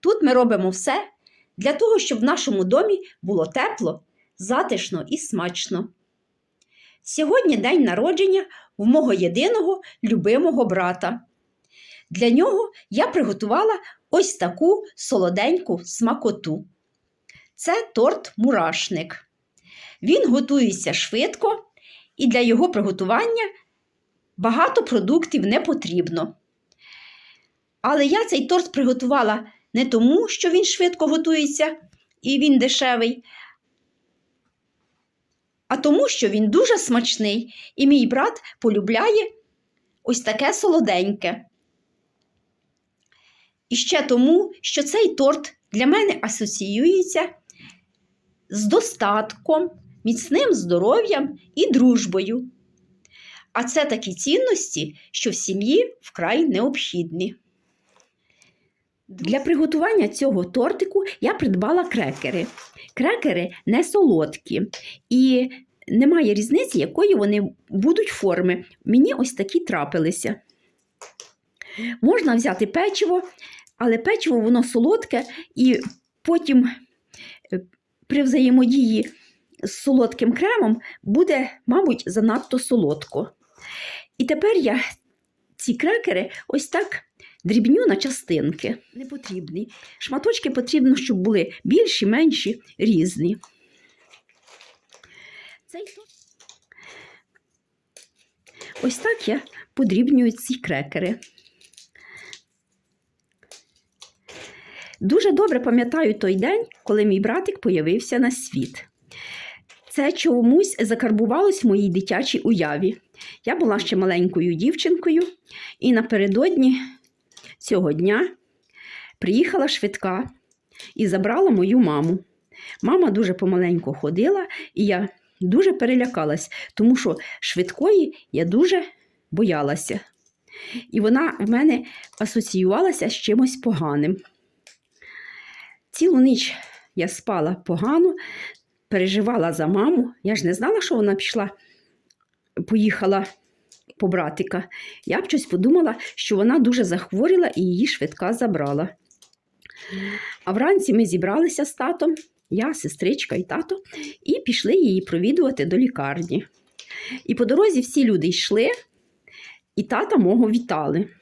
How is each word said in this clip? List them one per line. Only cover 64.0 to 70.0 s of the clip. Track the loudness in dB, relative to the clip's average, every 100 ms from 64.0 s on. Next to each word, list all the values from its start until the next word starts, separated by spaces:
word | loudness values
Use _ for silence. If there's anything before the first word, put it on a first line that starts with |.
| 4 4 0 -6 -8 -6 -6 -8 -18 -20 _
І | 4 4 4 0 -6 _ _ -2
немає | 4 4 4 4
різниці, | 0 0 0 0 -2
якої | -2 0 2
вони | 4 2 0 -2 -8 _
будуть | -2 2 2 -2
форми. | -2 -2 0 0 -2 -6 _
Мені | 2 4 4
ось | 2 -4
такі | -4 -2 -2
трапилися. | -2 -4 -2 -2